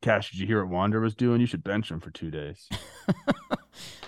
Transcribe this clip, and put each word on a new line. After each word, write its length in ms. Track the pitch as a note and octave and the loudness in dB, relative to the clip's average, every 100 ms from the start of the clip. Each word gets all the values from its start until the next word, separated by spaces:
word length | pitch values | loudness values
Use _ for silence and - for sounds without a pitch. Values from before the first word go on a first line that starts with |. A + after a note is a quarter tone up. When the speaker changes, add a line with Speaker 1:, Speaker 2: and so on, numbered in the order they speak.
Speaker 1:
Cash, 300 | A#2 G#2 G2+ | 2 2 2
did 80 | F#2 | -4
you 80 | F#2+ | 2
hear 180 | A2 F#2 | 2 2
what 80 | |
Wander 260 | F2 G2+ A2 | 2 2 2
was 140 | A2 G#2+ | 0 2
doing? 240 | B2 A#2+ | 4 4
You 60 | A#2+ | 4
should 180 | E2+ | 0
bench 280 | G2 G2+ A2 | -2 -2 -2
him 80 | D#2+ | -6
for 100 | D#2+ | -10
two 200 | - E2 | -10 -8
days." 360 | D#2 D2 - - | -6 -8 -12 -12
Speaker 2:
<laughs> 60 | - - - - - - C#4 - - - - - - | -12 -12 -12 -4 -2 -2 -4 -4 -10 -10 -20 -18 -18